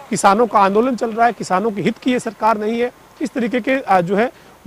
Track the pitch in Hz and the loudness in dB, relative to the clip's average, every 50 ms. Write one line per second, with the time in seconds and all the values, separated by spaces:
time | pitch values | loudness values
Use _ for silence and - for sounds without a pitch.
0 | - - 226 - - 202 196 214 247 220 - 214 196 190 196 214 240 262 247 202 | -8 -6 -4 2 4 4 4 4 2 2 4 2 2 4 4 2 0 0 -2 -2
1 | 240 233 214 220 233 240 226 - 202 - 180 202 208 233 196 208 147 233 226 - | -4 -4 0 0 0 0 0 -2 -4 -2 -2 -2 -2 -2 -4 -2 -4 -4 -4 -2
2 | - 269 254 240 - 233 202 - 220 214 226 208 208 214 233 233 240 247 - - | -2 -2 -2 -2 -4 -8 -6 -2 0 0 0 0 -2 -4 -2 -2 -4 -4 -6 -12
3 | - - _ - 320 226 - 277 226 220 214 247 208 277 262 277 262 - 196 185 | -20 -20 _ -10 -8 -6 -4 -4 -4 -2 -2 -2 -2 -2 -2 -2 0 0 0 0
4 | 175 170 202 196 233 262 - - - - - _ - | 2 0 0 0 0 -2 -4 -10 -20 -20 -20 _ -6